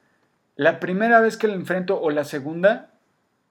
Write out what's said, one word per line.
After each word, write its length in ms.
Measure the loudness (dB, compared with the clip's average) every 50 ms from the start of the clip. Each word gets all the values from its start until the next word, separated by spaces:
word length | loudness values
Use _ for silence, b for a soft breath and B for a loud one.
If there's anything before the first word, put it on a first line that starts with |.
| _ _ _ _ _ _ _ _ _ _ _
La 240 | 2 2 2 2 2
primera 400 | -4 -4 -2 0 2 4 4 4
vez 160 | 4 4 0 0
que 100 | -2 -2
lo 60 | -2
enfrento 440 | -2 -4 -4 -4 -4 -2 -2 -2 0
o 100 | 0 -2
la 120 | -2 -2 -4
segunda, 680 | -4 -6 -8 -8 -8 -8 0 2 2 2 0 -6 -16 _ _ _ _ _ _ _ _ _ _ _ _